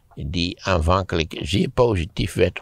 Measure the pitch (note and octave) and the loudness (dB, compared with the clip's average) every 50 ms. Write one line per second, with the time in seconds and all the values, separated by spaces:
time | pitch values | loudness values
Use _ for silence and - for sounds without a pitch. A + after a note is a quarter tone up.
0 | _ _ - - - D2 D2+ F2 F2 F2 F2 - - G2 F#2 E2 D#2 E2+ F#2 G2 | _ _ -14 -10 -8 -4 -2 0 0 0 -2 -4 -2 0 0 2 4 4 2 2
1 | F#2+ - F#2 E2 D#2 D#2+ - - - D2 E2+ G#2 F#3 - - - B2 A#2+ G#2+ F2+ | 2 0 -2 -2 -2 -2 -6 -8 -6 -2 0 0 0 0 2 2 2 2 2 0
2 | D#2+ - _ - A#2 G2 - - F2+ F2+ - - | -2 -4 _ -6 -6 -4 2 2 2 2 0 -6